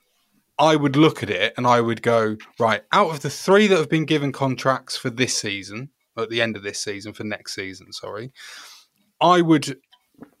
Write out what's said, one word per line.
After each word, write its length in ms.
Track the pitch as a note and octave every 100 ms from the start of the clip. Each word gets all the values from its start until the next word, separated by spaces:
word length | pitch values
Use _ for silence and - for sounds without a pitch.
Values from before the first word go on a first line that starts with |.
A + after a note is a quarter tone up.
| _ _ _ _ _ -
I 200 | D#3 D#3
would 180 | C#3+
look 280 | C#3 D#3 D#3
at 60 | G#2
it 240 | F2+ A2+ -
and 100 | B2
I 140 | A#2+
would 200 | A#2 A2
go, 360 | A#2+ A2+ A2 G#2+ - -
"Right, 260 | A#2 G#2 -
out 160 | F#3 F3
of 100 | D3
the 100 | D3
three 380 | - F3+ G3+ G#3
that 100 | F3+
have 120 | D3
been 160 | D#3+
given 260 | D#3 D#3 C#3
contracts 640 | - C3+ B2+ C3+ B2+ -
for 140 | - B2+
this 280 | A2+ A#2 -
season, 520 | G#2+ G2+ F#2+ A2 C#3+ _ _ A2+
at 120 | A2+
the 120 | A#2
end 140 | A2+
of 80 | G#2
this 160 | G2+ -
season, 320 | G#2+ G2+ G#2
for 140 | G#2
next 280 | G#2+ G2+ -
season, 380 | - F#2+ F#2 G2+
sorry, 400 | - G#2 G2+ B2+ - - - - - _ _ _ _
I 220 | E3 F3+
would, 360 | E3 D3+ C3+ - _ _ _ _ -